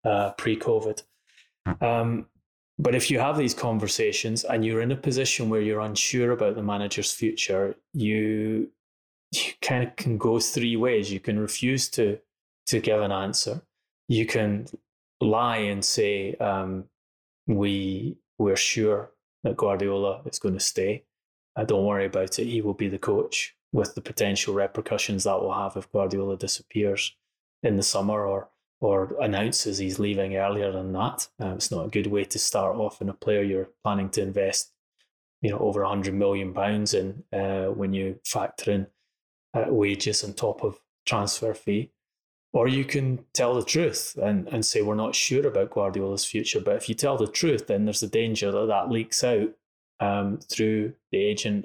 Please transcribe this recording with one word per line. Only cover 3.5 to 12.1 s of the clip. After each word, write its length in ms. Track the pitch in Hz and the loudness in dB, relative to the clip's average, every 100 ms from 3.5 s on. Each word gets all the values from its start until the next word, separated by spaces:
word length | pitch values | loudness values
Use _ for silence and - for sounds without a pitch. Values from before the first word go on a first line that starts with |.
conversations 920 | - 120 110 104 - 110 - 113 117 | 0 -2 0 0 0 0 0 -2 -2
and 200 | - 117 | -2 0
you're 180 | 110 113 | 2 2
in 100 | 120 | 0
a 40 | 135 | 0
position 520 | 139 127 131 - 113 | 0 0 0 0 0
where 120 | 110 | 2
you're 200 | 107 107 | 2 0
unsure 500 | 107 104 - 127 120 | -2 -2 0 2 2
about 220 | 120 104 | 4 2
the 80 | 110 | 0
manager's 500 | 101 101 101 - 98 | -2 -2 -2 -2 -4
future, 640 | - 110 - - 95 98 - _ | 0 -2 0 0 2 0 -4 _
you, 760 | 143 107 107 107 107 107 110 - _ _ _ _ _ - | -2 0 2 0 0 0 -2 -2 _ _ _ _ _ -8
you 200 | - - - | -6 -6 -6
kinda 320 | - 127 123 - | -2 0 -2 -4
can 220 | - 110 | -2 0
go 200 | 117 117 | 2 2
three 380 | - - 117 113 | 0 -2 0 0
ways. 340 | 127 110 98 | 2 2 0
You 100 | 95 | -4
can 180 | - 104 | -2 -2
refuse 500 | 104 - 123 131 - | -2 -2 0 0 -2
to, 280 | - 107 | 2 0